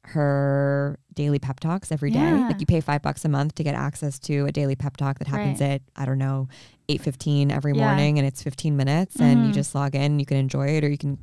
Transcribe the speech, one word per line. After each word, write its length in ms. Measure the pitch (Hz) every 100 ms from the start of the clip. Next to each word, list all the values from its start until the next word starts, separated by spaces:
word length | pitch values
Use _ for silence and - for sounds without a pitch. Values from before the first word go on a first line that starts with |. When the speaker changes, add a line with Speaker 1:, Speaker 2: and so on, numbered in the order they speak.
| -
Speaker 1:
her 880 | 156 143 139 139 139 139 139 143 147 _
daily 260 | - 147 143
pep 200 | 131 135
talks 320 | 160 185 -
every 200 | 156 143
day. 80 | 226
Speaker 2:
Yeah. 280 | 320 302 240
Speaker 1:
Like, 120 | 196
you 60 | 156
pay 140 | 170
five 220 | 151 147
bucks 240 | 147 - 151
a 40 |
month 260 | 139 147 -
to 80 |
get 120 | 156 139
access 440 | 143 - 147 139
to 260 | - 147 143
a 60 |
daily 240 | 151 139 135
pep 200 | 143 -
talk 220 | 139 135
that 80 | 139
happens 320 | 139 208 135
Speaker 2:
Right. 120 | 143
Speaker 1:
at, 100 | 139 - -
I 100 | 135
don't 140 | 135
know, 280 | 135 135 131 - - _ -
eight 120 | 151
fifteen 500 | - 131 - 143 139
every 220 | 139 147 139
Speaker 2:
Yeah. 120 | 139
Speaker 1:
morning, 300 | 143 147 151
and 80 | 135
it's 160 | -
fifteen 360 | 151 135 156 143
minutes, 420 | 135 151 190 269
and 200 | 240 240
you 60 | 226
Speaker 2:
Mm-hmm. 40 |
Speaker 1:
just 220 | 202 - 139
log 200 | 139 139
in, 240 | 143 147
you 60 | 143
can 120 | 139
enjoy 300 | 135 139 139
it, 140 | 156 147
or 40 |
you 80 | 143
can 200 | 143 139